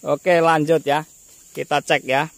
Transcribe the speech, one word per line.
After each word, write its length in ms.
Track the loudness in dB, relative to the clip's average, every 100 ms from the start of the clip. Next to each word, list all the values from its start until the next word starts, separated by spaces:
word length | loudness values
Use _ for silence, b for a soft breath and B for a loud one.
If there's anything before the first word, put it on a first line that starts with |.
Oke, 400 | -4 -4 2 2
lanjut 400 | 4 2 2 0
ya, 240 | 0 -4 -4 _ _ -20 _ -12
kita 240 | -4 -4
cek 240 | -2 -4
ya 240 | 0 -2 -2